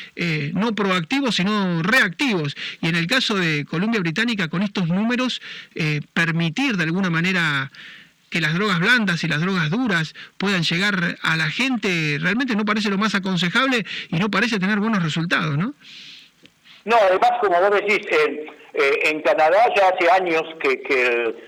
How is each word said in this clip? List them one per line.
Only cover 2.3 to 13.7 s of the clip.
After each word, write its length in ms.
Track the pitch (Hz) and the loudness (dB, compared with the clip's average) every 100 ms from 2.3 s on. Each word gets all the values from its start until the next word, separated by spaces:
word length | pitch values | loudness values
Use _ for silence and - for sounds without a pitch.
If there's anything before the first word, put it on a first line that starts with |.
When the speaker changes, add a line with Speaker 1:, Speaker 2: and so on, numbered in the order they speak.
| 190 147 - - - | 0 -2 -6 -12 -4
Speaker 1:
Y 80 | 165 | -2
en 60 | 170 | 0
el 120 | 170 | 0
caso 280 | 262 254 202 | 0 0 0
de 300 | 170 151 143 | 0 -2 -2
Columbia 340 | 160 214 226 | -2 0 0
Británica, 480 | 170 160 233 208 160 | -2 -2 -2 -2 -2
con 120 | 175 | -2
estos 260 | 208 214 165 | -2 -2 0
números, 540 | 180 226 240 254 - - - - | 0 0 0 -2 -4 -10 -16 -12
eh, 280 | - 156 147 - | -4 -2 -2 -4
permitir 640 | - 165 165 165 156 277 196 | -2 0 0 -2 0 -2 0
de 80 | |
alguna 260 | 160 180 190 | 0 0 0
manera 640 | 160 180 185 165 139 139 - - - - _ _ | 0 0 0 0 -2 -4 -10 -20 -20 -20 _ _
que 120 | 175 | -2
las 120 | 160 | 0
drogas 260 | 165 208 175 | 0 0 2
blandas 440 | 190 247 196 170 | 2 4 2 0
y 40 | 165 | -2
las 140 | 151 | -2
drogas 280 | 180 185 156 | 0 0 0
duras 440 | 214 254 175 156 - - - | 0 0 -2 -4 -8 -18 -4
puedan 260 | 190 185 | -2 0
llegar 540 | 156 170 202 190 175 - | 0 0 0 0 -2 -2
a 160 | 160 160 | -2 0
la 120 | 156 | -2
gente, 680 | - 262 240 202 170 151 147 | -2 -2 0 0 0 -2 -2
realmente 360 | 170 220 269 208 | -2 0 0 0
no 100 | 208 | 0
parece 240 | 208 208 | 0 0
lo 80 | 196 | 0
más 180 | 214 202 | 0 0
aconsejable 720 | 190 180 175 233 269 | 0 -2 0 0 2